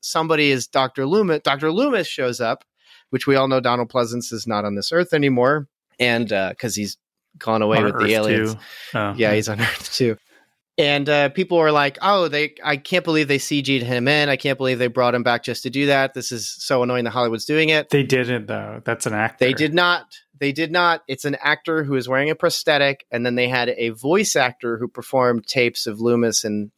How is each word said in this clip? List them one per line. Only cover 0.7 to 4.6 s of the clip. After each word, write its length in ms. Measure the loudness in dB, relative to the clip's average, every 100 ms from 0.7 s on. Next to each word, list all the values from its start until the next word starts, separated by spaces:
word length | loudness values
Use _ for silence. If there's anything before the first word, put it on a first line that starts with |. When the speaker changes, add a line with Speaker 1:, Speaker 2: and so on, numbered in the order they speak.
| 0 0 0 0
Speaker 1:
Loomis. 360 | 2 2 0
Doctor 280 | 0 -2 0
Loomis 360 | 0 0 0 -2
shows 340 | -4 -4 -2
up, 240 | -2 -4 _ _ _ -20 -6
which 160 | -4 2
we 80 | 2
all 120 | 4
know 120 | 2
Donald 300 | 2 0 0
Pleasance 420 | -2 -2 -2 -6
is 160 | -8 -4
not 180 | -2